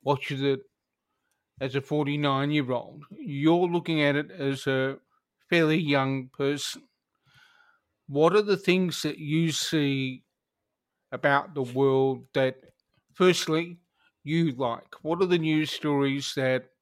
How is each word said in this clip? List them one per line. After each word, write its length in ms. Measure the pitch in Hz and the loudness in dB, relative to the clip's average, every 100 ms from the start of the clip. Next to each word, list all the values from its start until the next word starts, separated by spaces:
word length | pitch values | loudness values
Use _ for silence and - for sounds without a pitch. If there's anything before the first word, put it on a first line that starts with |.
watches 400 | 131 139 - 139 | 0 -2 -2 -4
it 180 | 139 135 - _ _ _ _ _ _ _ _ _ | -2 -2 -6 _ _ _ _ _ _ _ _ _
as 160 | 131 | -6
a 60 | 131 | -6
forty-nine-year-old. 1200 | - 151 143 147 147 135 143 151 127 123 - 143 147 254 | -4 -2 -2 -2 0 0 0 -2 -2 -4 -6 -20 -20 -16
You're 500 | 254 139 151 170 180 | -10 0 2 4 2
looking 360 | 175 170 156 | -2 -2 0
at 140 | 147 143 | 2 0
it 140 | 151 | -4
as 360 | - 139 135 - | -6 -6 -4 -2
a 320 | 131 131 135 _ _ _ _ _ | -2 -2 -6 _ _ _ _ _
fairly 300 | 175 156 160 | 2 2 2
young 500 | 156 143 135 135 127 | 2 2 2 -2 -6
person. 540 | - 139 143 - - _ _ _ _ _ _ _ _ _ _ _ _ - | -4 -4 -2 -6 -10 _ _ _ _ _ _ _ _ _ _ _ _ -6
What 280 | 143 160 | 2 4
are 80 | 202 | 4
the 140 | 208 196 | 2 0
things 460 | 190 185 180 - | 2 2 2 -2
that 160 | 156 156 | -6 -6
you 340 | 151 156 165 | -2 0 0
see 720 | 139 - 160 143 139 131 131 _ _ _ _ _ _ _ _ _ | -2 -2 0 0 0 -4 -8 _ _ _ _ _ _ _ _ _
about 420 | 123 147 139 143 | -2 2 2 0
the 80 | 143 | -6
world 640 | 127 127 139 135 135 131 - | -6 2 2 4 2 -2 -4
that, 220 | - 131 131 - _ _ _ _ | 0 0 -2 -20 _ _ _ _
firstly, 640 | - 185 175 - 160 170 175 _ _ _ _ | 2 2 2 0 -2 -4 -12 _ _ _ _
you 260 | 143 165 165 | -2 0 2
like? 460 | 123 127 117 - - | 0 -4 -4 -10 -12
What 200 | 151 170 | -4 0
are 40 | 190 | 2
the 120 | 175 | 2
news 320 | 160 156 151 | 2 0 0
stories 600 | - 151 143 139 139 139 | -4 -2 0 0 -2 -6
that 360 | - 131 127 - _ | -4 0 -2 -4 _